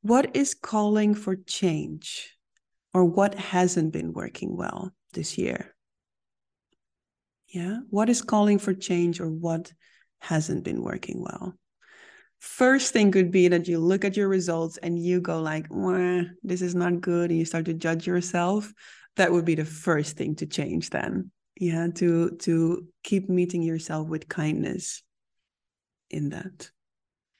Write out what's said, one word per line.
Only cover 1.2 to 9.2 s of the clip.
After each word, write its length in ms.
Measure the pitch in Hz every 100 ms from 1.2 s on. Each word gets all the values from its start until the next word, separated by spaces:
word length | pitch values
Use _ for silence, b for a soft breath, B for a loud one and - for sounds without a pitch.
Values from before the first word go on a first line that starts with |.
| 196 185
change, 1000 | - - 185 156 151 156 - - - _ _ _ _ _ _
or 120 | 185
what 320 | 175 175 202 196
hasn't 560 | - 180 180 180 156
been 200 | 156 165
working 440 | 165 - - - 175
well 360 | - - 185 _ _
this 260 | 170 156 -
year? 380 | 180 - - _ _ _ _ _ _ _ _ _ _ _ _ _ _ _ _ _ _
Yeah, 320 | 180 175 226 269
what 220 | 202 220
is 100 | 240
calling 380 | - 214 208 202
for 160 | 202
change, 460 | 190 - 175 175 170